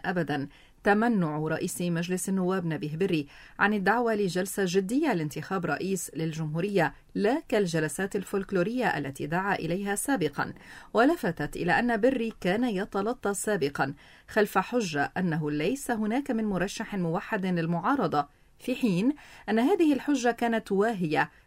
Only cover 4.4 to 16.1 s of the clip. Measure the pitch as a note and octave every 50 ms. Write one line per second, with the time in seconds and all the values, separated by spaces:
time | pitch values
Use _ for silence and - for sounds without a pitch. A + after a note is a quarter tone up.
4.4 | G3 F#3+ - G#3 G3 F3 F3 G3 F#3+ F#3 B3 C#4+ E4 C#4+ G#3 E3+ D#3 D3+ - D#3+
5.4 | C#3+ - F#3+ F#3+ F3 D#3+ C#3+ - - F#3+ F#3+ F3+ - - - E3 D#3+ E3 D3+ D#3+
6.4 | D#3+ D3+ D3+ E3+ F#3 G#3 G3+ F#3 D#3 C#3 - - - - - F#3 G3+ A3+ C4+ D#4+
7.4 | - - B3+ G#3 G3+ E3+ D#3+ D#3+ D#3 D3+ - - F#3+ G3 - G3 F#3 - - G3
8.4 | - - G3+ F3+ F3 G#3+ A#3+ B3+ A3 F3 - D#3 C#3 C#3+ C#3 - - D3 E3 F3+
9.4 | F#3+ G3+ F#3 - - - F3 G3 G3+ G3+ G3+ G#3 - C#4+ C#4 G#3 D#3 D3 - -
10.4 | C3+ - - - - - - - - - - G#3 A#3+ D4 E4+ - - F3+ E3 -
11.4 | - - - - - F3 B2 E3 A#3+ A#3+ A#3 G#3 A3 C4 C#4 A#3+ A#3 A3+ - -
12.4 | - F3+ F#3 A3+ B3+ B3 G3+ F#3 G#3 - - G3 G3 A3+ B3 - - G3+ G3+ -
13.4 | - A3 G#3 F3 C#3+ C#3 C#3 - C#3 C3+ C#3+ - - - - - - - - A3
14.4 | G#3 - - F#3+ F#3 - A#3+ B3 G#3+ E3 D3+ C#3+ C#3+ - - - F#3 E3+ D3+ D#3+
15.4 | D3+ D3 D3+ D3+ D3+ - C4+ C#4 - - A#3 G#3+ G#3+ G#3